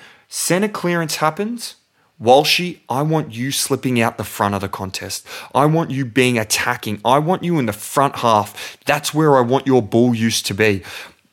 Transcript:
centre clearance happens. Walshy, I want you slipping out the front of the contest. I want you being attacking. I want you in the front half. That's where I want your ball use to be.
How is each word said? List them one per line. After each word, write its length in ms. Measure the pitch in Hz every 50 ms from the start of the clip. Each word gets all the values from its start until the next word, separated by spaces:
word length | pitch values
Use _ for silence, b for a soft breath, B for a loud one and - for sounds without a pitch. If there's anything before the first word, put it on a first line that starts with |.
| B B B B B B
centre 400 | B - - - 165 185 214 214
clearance 480 | 208 - - 175 175 170 165 156 -
happens. 600 | - 156 156 156 - 208 226 240 233 - - - _ _ _ _ _ _ _ _ -
Walshy, 580 | 107 117 127 143 151 156 - 165 180 175 160 - _ -
I 100 | 117 131
want 340 | 147 156 160 156 - 120 110
you 180 | 113 123 139
slipping 500 | 135 - - - 139 - - 131 127 117
out 160 | 113 120 - -
the 60 | 110
front 300 | - - - 107 101 101
of 60 | 98
the 80 | 98 98
contest. 580 | - - 98 92 - - 90 95 - - - B B B B B B
I 100 | 123 143
want 260 | 156 156 165 165 160
you 140 | 135 135 135
being 320 | 117 104 139 127 127 123
attacking. 640 | 113 107 - - - - 120 123 - - 113 104 - -
I 140 | 117 131 147
want 220 | 156 170 185 -
you 160 | - 175 170 151
in 60 | 123
the 80 | 110
front 440 | 101 - - - - 143 139 139 -
half. 600 | - 123 117 110 104 101 - - - - - - - -
That's 300 | - 147 147 - - 147
where 240 | 151 160 151 139 131
I 20 |
want 260 | 123 117 131 135 -
your 140 | 139 131 123
ball 340 | 107 92 - 113 123 123 117
use 280 | 110 113 113 113 -
to 100 | - -
be. 300 | 101 101 110 107 101 95 - B B B B B B B B _